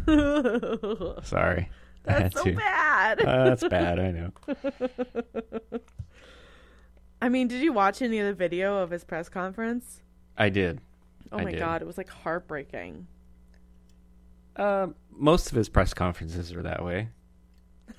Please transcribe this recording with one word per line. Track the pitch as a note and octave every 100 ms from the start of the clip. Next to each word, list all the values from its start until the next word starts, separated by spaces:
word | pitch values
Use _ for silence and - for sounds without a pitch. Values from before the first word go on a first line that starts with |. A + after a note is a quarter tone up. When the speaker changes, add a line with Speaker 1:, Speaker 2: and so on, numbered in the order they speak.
Speaker 1:
<laughs> | - D#4 C#4+ D4 D4 B3 - A3 G#3 A3 F3 - -
Speaker 2:
Sorry. | F#2 F2 F2 F2 - - - -
I | -
Speaker 1:
That's |
Speaker 2:
had | F#2
Speaker 1:
so | - F4
Speaker 2:
to. | F2+
Speaker 1:
bad. | G#4 F#4 D#4 A#3+ G3+ A3
Speaker 2:
Uh, | A4 B2+ C3
that's | B2+ E4+
bad, | F2+ E2+ F2
I | F#2
know. | E2+ E2+ - - C4+ C#4 - B3 - B3 A#3 A#3+ A3+ A3+ A3+
Speaker 1:
<laughs> | - A#3 - - - - - - - - - - - - - -
I | A#3+
mean, | B3+ B3
did | B3
you | D#4
watch | A#3 G3 G3
any | B3 A3
of | G3+
the |
video | F#3+ F3 F3 F#3+ G3+
of | F3+
his | F3
press | - E3 E3+
conference? | F#3+ F#3 F#3+ A3+ A#3+ - - - _ - -
Speaker 2:
I | G#2+
did. | G2 F2+ D#2 - - - - -
Speaker 1:
Oh | G#3
Speaker 2:
I |
Speaker 1:
my | G#3
Speaker 2:
did. | E3
Speaker 1:
God, | E3 E3
it | E3
was, | F3
like, | F#3
heartbreaking. | - E3+ E3+ F3 D3+ C#3+ A2 F2 D#2+ F3 - - - - - - - - - - - - - - -
Speaker 2:
Uh, | G3+ G3 F#3 - _
most | - C#3+ F3 -
of | B2+
his | G#2+
press | - F#2
conferences | - F2+ F2 D#2+ F2+ E2+
are | E2+
that | E2 E2+
way. | F2 F2 A2+ - _ _ _ - _ - -